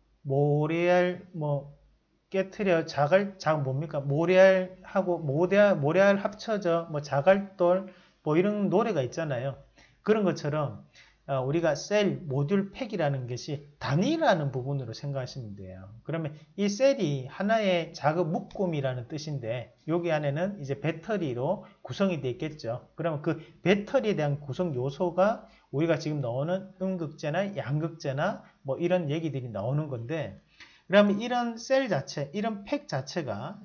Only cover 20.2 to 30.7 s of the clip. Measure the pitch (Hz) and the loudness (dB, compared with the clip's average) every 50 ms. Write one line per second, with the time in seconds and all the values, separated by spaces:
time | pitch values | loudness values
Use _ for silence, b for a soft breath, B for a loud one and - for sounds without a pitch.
20.2 | 151 143 139 156 180 202 202 - 139 131 139 - - 156 160 156 - - 214 202 | 0 -2 -2 -2 -2 -4 -4 -8 -6 -6 -6 -4 -4 -4 -4 -4 -6 -4 -4 -2
21.2 | 165 139 120 120 131 156 196 202 B B B B - - 127 - 202 190 175 143 | -2 -2 -2 -2 -2 -2 -2 -4 B B B B -14 -14 -2 0 0 0 0 -2
22.2 | 127 127 120 - 156 156 147 - - 117 120 127 - _ _ - 156 170 156 143 | -4 -4 -4 -4 -6 -8 -8 -8 -6 -6 -6 -6 -8 _ _ -4 -4 -4 -4 -2
23.2 | 151 170 156 165 B B B B _ 175 208 202 202 - - 262 220 214 185 151 | -2 -2 -4 -4 B B B B _ 2 2 2 2 0 0 0 2 2 0 0
24.2 | 151 147 143 - - - 127 - 180 170 139 123 123 143 143 - 185 175 156 180 | 0 0 -2 -4 -6 -10 -6 -4 -4 -4 -2 -2 -4 -4 -2 -2 -2 -2 2 4
25.2 | 185 208 233 233 B B B B B B - 139 165 165 160 143 - 147 156 147 | 2 2 2 -2 B B B B B B -2 0 2 2 0 0 0 -4 -4 -2
26.2 | 131 117 117 131 147 165 185 190 196 - - - 190 190 190 175 165 143 - - | -4 -4 -4 -4 -2 -2 -2 -4 -4 -10 -10 -6 -4 -4 -4 -4 -6 -8 -8 -8
27.2 | - 151 147 180 202 196 196 135 117 120 143 151 160 160 165 - - 143 131 139 | -6 -4 -2 -2 -2 -2 -6 -8 -4 -2 -2 -2 -2 -4 -6 -6 -6 -6 -2 -2
28.2 | 160 196 226 - B B B B _ 135 135 - 170 170 185 180 170 143 143 165 | -2 -2 -4 -6 B B B B _ -6 -4 -2 0 0 2 0 0 -2 -4 -2
29.2 | 165 156 131 135 123 120 107 98 101 123 139 151 156 143 131 113 117 120 160 160 | -4 -4 -4 -6 -8 -6 -6 -4 -4 -2 -2 -2 -2 -4 -6 -8 -6 -6 -6 -6
30.2 | 131 101 98 - _ B B B B B | -6 -8 -10 -16 _ B B B B B